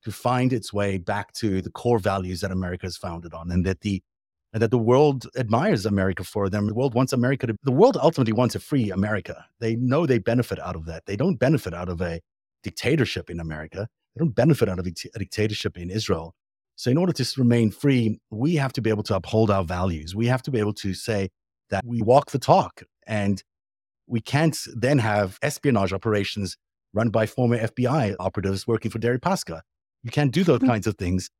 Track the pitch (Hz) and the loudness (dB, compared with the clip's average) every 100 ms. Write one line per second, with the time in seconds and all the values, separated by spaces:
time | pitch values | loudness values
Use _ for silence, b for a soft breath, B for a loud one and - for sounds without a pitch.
0 | - 101 123 127 127 123 - 101 101 95 | -12 -4 0 2 2 0 -4 -2 -2 -2
1 | 87 101 101 - 110 95 90 - 120 117 | -4 -6 -6 -4 -2 -2 -4 -6 2 2
2 | 98 98 92 90 98 92 92 90 95 - | 2 -2 -4 -6 -4 -4 -4 -6 -8 -10
3 | 92 87 85 82 85 90 92 95 107 95 | -10 -10 -12 -12 -4 0 0 -2 -2 -4
4 | _ _ _ _ _ 113 113 123 113 123 | _ _ _ _ _ 0 2 2 4 6
5 | 151 135 - - 117 117 185 151 101 101 | 6 2 -6 -6 0 2 2 0 2 2
6 | 95 92 90 113 98 104 104 110 135 117 | 0 -2 -6 -4 -2 0 -2 0 0 2
7 | 131 123 123 135 117 107 139 131 233 247 | 0 2 0 0 -2 -4 -2 4 4 6
8 | 160 156 117 107 156 101 - 143 107 90 | 2 4 0 4 2 0 -2 0 0 0
9 | 104 104 - - - _ 113 113 127 139 | 0 -2 -6 -14 -16 _ -4 0 2 2
10 | 170 123 98 117 120 90 80 85 80 80 | 4 2 2 0 0 -4 -8 -10 -10 -12
11 | - 101 160 143 127 151 - 85 90 85 | -8 -2 0 2 2 2 0 -8 -6 -4
12 | 87 82 _ _ _ _ 107 - 123 156 | -4 -6 _ _ _ _ -12 -4 0 2
13 | 117 - 80 85 82 78 78 95 110 _ | 0 -2 -8 -8 -8 -8 -10 -8 -10 _
14 | _ - 165 113 131 147 104 90 92 82 | _ -4 -4 2 4 4 2 0 -6 -8
15 | 87 - 95 - 107 104 - - 87 98 | -12 -10 -8 -2 -2 0 -6 -6 -6 -6
16 | 107 87 82 _ _ _ _ - - 131 | -2 -4 -4 _ _ _ _ -8 0 2
17 | 180 - 123 - 120 120 110 - 143 131 | 2 0 -4 2 4 6 4 2 2 4
18 | 113 110 _ 107 135 170 135 - 110 107 | 2 -2 _ -4 0 0 0 -2 0 0
19 | 104 98 - 110 110 98 87 90 92 82 | 0 -2 0 2 4 2 0 -2 -2 -2
20 | 78 95 117 127 - 127 107 107 101 90 | -6 -2 0 0 0 -2 -2 -2 -6 -8
21 | - 107 98 _ _ _ _ 98 117 120 | -4 -2 -4 _ _ _ _ -6 -2 -2
22 | 107 131 - 139 - 175 110 - - _ | 4 4 4 -4 4 4 4 -6 -20 _
23 | - 110 101 98 - _ _ _ _ _ | -6 -2 0 -2 -6 _ _ _ _ _
24 | _ 117 - 139 160 135 - 117 123 147 | _ -4 0 2 2 0 -10 -2 2 2
25 | 113 104 98 95 147 - 147 117 95 95 | 2 2 0 -2 -6 -2 0 2 0 -2
26 | 113 107 98 - 95 - _ _ _ 107 | 0 0 -2 -4 -6 -8 _ _ _ -2
27 | 113 107 110 - 123 117 110 - 123 151 | 0 2 0 0 0 2 -2 -2 0 2
28 | 110 - 95 - 98 98 - 113 110 110 | 0 -2 -4 -2 -4 -4 -2 -2 -2 -4
29 | 113 123 170 190 - 80 - _ _ _ | -2 0 0 -2 -4 -12 -14 _ _ _
30 | 117 - 143 123 185 123 131 113 98 101 | -6 0 2 2 4 4 4 2 0 -2
31 | 90 92 - _ | -2 -2 -4 _